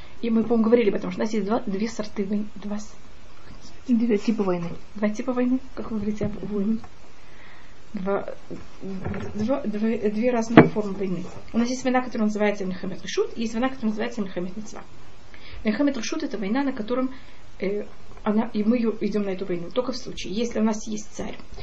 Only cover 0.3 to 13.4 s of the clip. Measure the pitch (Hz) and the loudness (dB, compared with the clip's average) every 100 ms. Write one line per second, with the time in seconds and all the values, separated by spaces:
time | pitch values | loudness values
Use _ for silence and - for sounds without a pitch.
0.3 | 226 214 233 220 240 208 190 180 - 220 | 2 4 4 8 8 8 2 0 -2 0
1.3 | 214 190 240 208 196 226 - - - 190 | 2 2 2 2 0 0 -2 -2 -2 0
2.3 | 208 208 - 202 208 - - - - - | 0 -2 -4 -4 -4 -4 -6 -8 -8 -8
3.3 | - - - - - - 233 240 202 - | -6 -6 -6 -6 -4 2 4 6 4 4
4.3 | 214 190 175 170 165 - - 214 214 247 | 2 2 2 0 -4 -6 0 0 0 0
5.3 | 247 247 262 - - 214 220 208 208 208 | 2 2 2 -2 -4 -2 -2 0 0 0
6.3 | - 185 208 202 220 - - - - - | -2 -2 0 2 0 -2 -8 -8 -6 -6
7.3 | - - - - - - 208 190 202 - | -6 -8 -8 -8 -8 -6 -4 0 0 -2
8.3 | - - 180 - - 190 190 190 196 208 | -6 -6 -6 -6 -6 -6 -4 -4 -4 -4
9.3 | 208 220 277 220 208 226 226 208 208 247 | 0 0 0 0 0 2 2 2 2 4
10.3 | 240 226 226 247 214 208 190 190 170 180 | 2 8 8 8 6 -2 -2 -2 -2 -4
11.3 | - - 226 240 254 262 254 254 233 214 | -8 -2 0 0 0 2 2 0 0 2
12.3 | 208 208 202 190 185 190 185 - - 427 | 4 2 2 -2 -4 -4 -6 -2 0 0
13.3 | - | -2